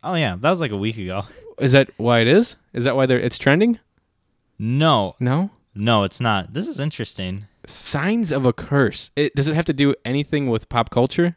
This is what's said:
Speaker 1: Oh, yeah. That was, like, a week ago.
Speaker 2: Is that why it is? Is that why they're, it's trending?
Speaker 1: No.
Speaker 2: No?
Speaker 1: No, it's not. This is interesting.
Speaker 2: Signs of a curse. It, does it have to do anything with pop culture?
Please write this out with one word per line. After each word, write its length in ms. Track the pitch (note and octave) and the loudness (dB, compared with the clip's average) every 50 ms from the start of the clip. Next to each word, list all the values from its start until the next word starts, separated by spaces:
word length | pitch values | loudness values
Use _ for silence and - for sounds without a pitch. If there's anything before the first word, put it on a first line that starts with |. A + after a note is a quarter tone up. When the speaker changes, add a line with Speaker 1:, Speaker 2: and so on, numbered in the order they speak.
Speaker 1:
Oh, 140 | - D3 F#3 | -6 -4 -2
yeah. 220 | E3 D#3 A2+ F2+ F2+ | -2 -2 -2 -4 0
That 100 | A2 D3+ | 0 0
was, 120 | F#3 F3 | 0 0
like, 100 | E3 B2+ | -2 -4
a 60 | G#2 G2 | -4 -2
week 200 | G2+ A2 A2 A2 | -4 -4 -4 -6
ago. 260 | F#2+ F2+ F#2 G2 G2+ - - - - - - - | -8 -8 -6 -8 -8 -10 -14 -20 -20 -20 -8 -2
Speaker 2:
Is 120 | - C3 | 2 4
that 180 | B2 C#3 C3+ - _ _ | 6 6 4 4 _ _
why 220 | - A#2 A#2+ A#2 | 0 2 4 4
it 80 | A2+ A#2 | 4 6
is? 280 | D3 G3 A#3+ - - _ _ _ | 4 4 4 2 -6 _ _ _
Is 120 | _ - A#2+ | _ -4 -2
that 120 | C3+ A#2+ | 0 0
why 120 | C3+ C3+ C3 | 2 2 2
they're, 100 | B2+ B2 | 2 2
it's 200 | - A#2+ - - | 2 -2 -4 0
trending? 400 | - C#3 C#3 E3+ G#3 A#3+ A#3 - _ _ _ _ _ _ _ _ _ _ _ _ _ _ _ _ | 2 2 4 4 4 2 0 -2 _ _ _ _ _ _ _ _ _ _ _ _ _ _ _ _
Speaker 1:
No. 560 | G#2 A2+ B2 C#3 D#3 D#3+ D3 A2+ G2 F2+ - _ | -6 -2 0 2 2 4 4 2 0 -2 -4 _
Speaker 2:
No? 300 | B2+ B2 C3 D#3 F#3 G3+ _ _ _ _ _ | -2 0 0 0 -2 -4 _ _ _ _ _
Speaker 1:
No, 300 | G2+ G#2 A#2 A#2 G#2+ G2+ | -4 0 2 4 4 2
it's 180 | F#2+ - - | 0 -2 -2
not. 320 | B2 A#2 G#2+ G2 F2+ E2+ G#2+ | -2 0 0 -2 -4 -6 -8
This 140 | C#3+ G3 E4+ | -8 -8 -6
is 120 | D4 - | -6 -6
interesting. 680 | C#3 D#3 - - A#2 - - - F#2+ F#2 F#2 G2 G#2+ - _ _ _ | -6 -6 -6 -6 -8 -8 -8 -8 -8 -8 -8 -8 -12 -16 _ _ _
Speaker 2:
Signs 680 | - - - - - - C#3+ D3 F#3 G#3+ A#3 A3+ E3 | -14 -10 -8 -6 -4 -4 -2 -2 -2 0 -2 -2 -2
of 140 | D3+ C#3 C3 | -2 0 2
a 80 | B2 A2+ | 0 0
curse. 560 | - - - C#3 C#3 C3+ G#2 - - - - _ | 0 -4 -2 2 2 2 2 0 -4 -10 -8 _
It, 180 | - D3 D3 _ | -2 -2 0 _
does 120 | C#3 C#3 D3+ | 0 -2 0
it 80 | D#3 | 0
have 100 | D#3 E3+ | -2 0
to 80 | - D3+ | -2 0
do 220 | C3 C#3+ C#3 C3 - _ | 2 2 2 2 0 _
anything 440 | A#2 B2+ C#3+ D3 - - D3 C#3+ C3 | -4 -4 -4 -4 -2 -2 -2 0 0
with 180 | A#2 A2 - _ | -2 -2 -4 _
pop 220 | - A#2+ A2+ - | -2 -2 -2 0
culture? 440 | - B2+ A#2+ C3+ - - F3 F3 E3+ | 2 0 0 2 2 0 0 0 0